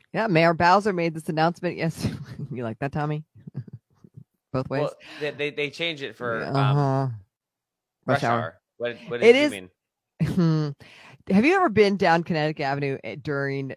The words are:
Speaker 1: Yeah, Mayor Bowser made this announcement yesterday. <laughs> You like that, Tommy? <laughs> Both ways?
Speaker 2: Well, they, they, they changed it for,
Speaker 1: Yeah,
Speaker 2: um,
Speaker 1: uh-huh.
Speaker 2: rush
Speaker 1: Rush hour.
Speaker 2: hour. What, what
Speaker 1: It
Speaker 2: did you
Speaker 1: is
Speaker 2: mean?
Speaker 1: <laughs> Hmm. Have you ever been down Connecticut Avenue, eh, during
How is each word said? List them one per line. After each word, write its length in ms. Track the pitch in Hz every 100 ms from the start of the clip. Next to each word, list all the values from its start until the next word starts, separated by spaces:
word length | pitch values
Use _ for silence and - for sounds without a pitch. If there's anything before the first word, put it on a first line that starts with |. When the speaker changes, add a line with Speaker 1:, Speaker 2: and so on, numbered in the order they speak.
| _
Speaker 1:
Yeah, 140 | 175 220
Mayor 260 | 160 165
Bowser 380 | 165 175 196 208
made 220 | 180 170
this 140 | 156 180
announcement 480 | 156 165 - 175 92
yesterday. 400 | 160 - - 143 -
<laughs> 160 | - -
You 100 | 123
like 140 | 113 113
that, 120 | 139
Tommy? 320 | 156 151 151 - 107 -
<laughs> 1000 | 131 - - _ _ - - - _ _
Both 180 | 131 -
ways? 120 | 135
Speaker 2:
Well, 120 | 151 - - -
they, 100 | 147
they, 180 | 135 147
they 200 | 147 143
changed 320 | - 170 147
it 140 | 127 110
for, 240 | 123 113
Speaker 1:
Yeah, 60 | -
Speaker 2:
um, 60 | 139
Speaker 1:
uh-huh. 520 | 135 143 139 135 131 107 - _ _ _ _ _ _ _ -
Speaker 2:
rush 160 | 139
Speaker 1:
Rush 20 |
hour. 140 | 123 117
Speaker 2:
hour. 200 | 82 - _ -
What, 200 | 120 113 -
what 140 | 120
Speaker 1:
It 100 | 226
Speaker 2:
did 40 | 262
you 60 |
Speaker 1:
is 80 | 240
Speaker 2:
mean? 200 | 98 92 _ _ _ _ -
Speaker 1:
<laughs> 140 | 151
Hmm. 340 | 185 165 156 147 - - - - - -
Have 100 | 196
you 100 | 285 381
ever 120 | 330
been 260 | 202 202 196
down 260 | 180 170
Connecticut 420 | 165 156 156 156
Avenue, 340 | 139 139 139 135
eh, 140 | - 135
during 540 | 151 139 139 139 135